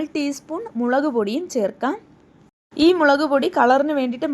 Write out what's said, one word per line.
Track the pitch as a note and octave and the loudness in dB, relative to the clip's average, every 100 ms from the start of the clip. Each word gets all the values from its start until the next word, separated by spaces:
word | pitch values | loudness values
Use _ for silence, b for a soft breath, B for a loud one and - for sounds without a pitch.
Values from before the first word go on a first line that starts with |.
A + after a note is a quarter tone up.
| D4+ D4+ | -2 -4
ടീസ്പൂൺ | C#4+ C#4 - D#4+ A4+ A#3 | -4 -6 -10 -10 -8 -6
മുളക് | A#3+ C4 D4+ A#3 | 0 0 0 -2
പൊടിയും | G3+ G#3 F4+ | -2 -4 -4
ചേർക്കാം. | B3 G3+ - B3 G#4+ - _ _ _ _ _ _ - D#4+ | -4 -4 -4 -6 -6 -12 _ _ _ _ _ _ 2 2
ഈ | F4+ | 4
മുളക് | D4 C#4 D4+ | 4 4 2
പൊടി | C#4 F4 D#4+ | 0 0 2
കളറിന് | A#3+ C4+ D4 D4 | 4 4 2 -2
വേണ്ടിയിട്ട് | B3+ A#3+ D#4 | -2 -4 -2